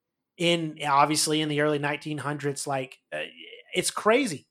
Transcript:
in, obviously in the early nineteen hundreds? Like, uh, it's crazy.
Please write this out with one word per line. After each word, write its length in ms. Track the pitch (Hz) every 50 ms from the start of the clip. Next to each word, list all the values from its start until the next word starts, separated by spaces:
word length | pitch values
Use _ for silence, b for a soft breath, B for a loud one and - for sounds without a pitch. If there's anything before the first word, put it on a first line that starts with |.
| _ _ _ _ _ _ _ -
in, 400 | 170 170 170 170 160 156 151 151 147
obviously 540 | 147 139 143 147 147 156 151 - 156 151 156
in 80 | 156 151
the 120 | 147 147
early 180 | 151 151 151 139
nineteen 400 | 147 143 151 147 - 151 151 143
hundreds? 480 | 123 143 147 139 139 143 135 - -
Like, 320 | 147 139 135 131 131 - - _ _
uh, 100 | 151 151 160 165 165 - 165 - - - - _ -
it's 160 | 185 - -
crazy. 560 | - - - 214 226 277 277 202 151 - - _